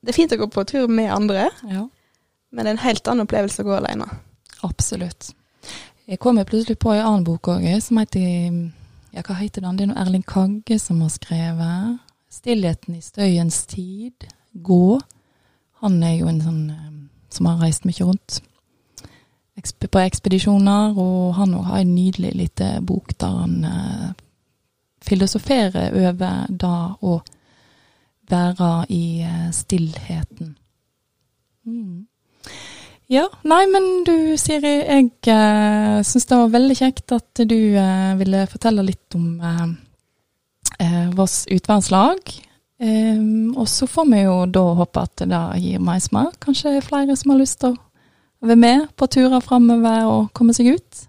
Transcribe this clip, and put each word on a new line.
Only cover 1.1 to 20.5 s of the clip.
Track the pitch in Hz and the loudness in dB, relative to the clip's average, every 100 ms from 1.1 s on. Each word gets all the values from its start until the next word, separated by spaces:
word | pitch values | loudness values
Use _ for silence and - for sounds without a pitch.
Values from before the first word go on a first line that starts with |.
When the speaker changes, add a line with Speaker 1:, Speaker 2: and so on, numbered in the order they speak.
Speaker 1:
andre, | 196 208 196 247 - 220 | -2 -2 0 -2 -6 -10
Speaker 2:
Ja. | 190 233 _ _ _ _ _ _ | -10 -10 _ _ _ _ _ _
Speaker 1:
men | 240 220 | -8 -6
det | |
er | 220 | -2
en | 247 | -2
helt | 214 - | -2 -2
annen | 240 208 | -2 0
opplevelse | - 202 - | -2 -2 -4
å | 202 | -4
gå | - | -4
alene. | - 107 - - _ _ _ - | -4 -6 -10 -14 _ _ _ -12
Speaker 2:
Absolutt. | 180 - - 190 180 - - - _ _ - - - _ - | -10 -6 -6 -6 -10 -12 -20 -20 _ _ -20 -20 -20 _ -12
Jeg | 185 | -4
kom | 247 233 | 2 2
jo | |
plutselig | 190 220 226 220 | 2 -2 -2 -2
på | 233 | 0
en | 208 220 | 0 2
annen | 208 | 0
bok | 170 165 - | 0 -2 -2
også, | 175 175 196 | -2 0 -2
som | - 226 | 0 -2
heter, | 214 190 180 175 175 175 170 - - _ _ | 0 -2 -2 -2 -2 -4 -6 -12 -20 _ _
ja, | - | -16
hva | - 185 | -10 -6
heter | 208 - | -6 -6
den? | 185 185 | -6 -2
Det | |
er | 202 | -2
noe | - | -2
Erling | 185 185 - | -2 -2 -2
Kagge | 196 190 208 - 220 | 0 0 -2 -2 -4
som | - 170 | 0 -2
har | 160 | -2
skrevet. | - - 165 165 165 165 175 214 240 _ _ _ | -4 -8 -6 -4 -4 -4 -4 -6 -8 _ _ _
Stillheten | - - 226 180 160 - 170 | -14 -4 -2 -2 -4 -8 -14
i | |
støyens | - - 196 175 170 - - | -14 -2 0 2 0 -4 -8
tid. | 196 180 190 240 _ - _ _ | -12 -12 -12 -14 _ -20 _ _
Gå. | 196 170 180 180 247 - _ _ _ _ _ _ _ | -18 2 4 6 2 -2 _ _ _ _ _ _ _
Han | 214 180 | 0 0
er | 165 165 | 2 0
jo | 165 | 0
en | 165 | -2
sånn, | 156 160 156 | -2 -4 -6
eh, | 156 151 151 143 _ _ | -8 -16 -20 -20 _ _
som | - 175 | -2 0
har | 170 | 2
reist | 165 156 185 | 0 0 -4
mye | - | -2
rundt | 180 190 _ - _ _ _ _ _ - - _ _ _ _ - | -2 -2 _ -12 _ _ _ _ _ -20 -20 _ _ _ _ -16
eksp-, | - - 202 | -14 -10 -2
på | 196 | 0
ekspedisjoner, | 185 - - 190 208 | 0 -2 0 0 2